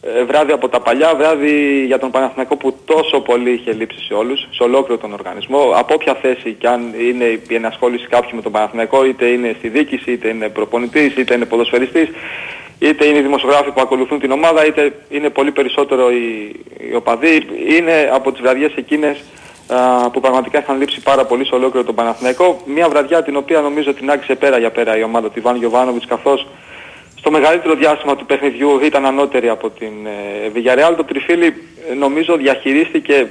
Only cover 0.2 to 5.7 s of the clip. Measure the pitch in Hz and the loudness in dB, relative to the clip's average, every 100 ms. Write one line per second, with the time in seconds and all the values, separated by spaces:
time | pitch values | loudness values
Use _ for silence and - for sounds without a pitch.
0.2 | 123 147 151 147 127 123 120 123 156 151 | 2 2 2 0 0 -2 0 2 2 4
1.2 | 156 156 147 147 147 139 131 131 131 131 | 2 2 2 2 2 0 0 0 0 -2
2.2 | 131 131 131 147 135 131 - 160 156 143 | -2 -4 -4 -2 -2 -4 0 0 2 0
3.2 | - 120 123 120 - 107 110 - - 104 | 2 0 2 -2 -2 -6 -6 -10 -6 -4
4.2 | 113 139 - - 120 131 135 117 107 101 | -2 -4 -8 -2 2 2 0 -4 -6 -10
5.2 | 95 87 - 135 135 | -12 -12 -4 2 4